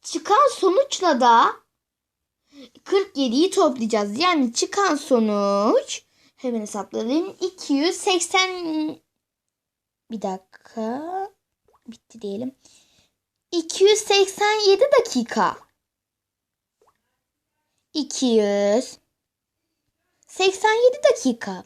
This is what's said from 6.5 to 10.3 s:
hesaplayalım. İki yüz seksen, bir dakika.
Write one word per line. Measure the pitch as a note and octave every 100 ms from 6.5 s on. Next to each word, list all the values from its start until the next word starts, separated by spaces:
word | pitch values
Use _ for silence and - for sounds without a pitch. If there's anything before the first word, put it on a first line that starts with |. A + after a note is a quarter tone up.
| A#3
hesaplayalım. | G#3 G#3 F#3+ A3 A3 D4 F#4+ -
İki | F4+ - -
yüz | C#4 D#4+ F4+
seksen, | - F#4 F4 F#4+ F#4 F#4 E4+ D#4 D#4 - _ _ _ _ _ _ _ _ _ _ _
bir | A3+
dakika. | G3